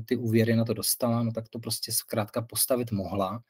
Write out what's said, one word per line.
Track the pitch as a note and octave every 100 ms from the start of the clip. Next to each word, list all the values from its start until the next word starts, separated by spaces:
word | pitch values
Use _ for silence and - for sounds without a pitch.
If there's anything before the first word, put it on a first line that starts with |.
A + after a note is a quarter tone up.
| A2
ty | A#2+
úvěry | A#2 A2+ A2+ A2+
na | A2+
to |
dostala, | G#2 - - A#2+ A#2
no | A#2
tak | A#2 A#2
to | A#2+
prostě | A#2 - -
zkrátka | A2+ - A2+ G#2 A#2+
postavit | A2+ A#2 - B2 A#2
mohla. | G2 F2+ G2 F#2+ A#2+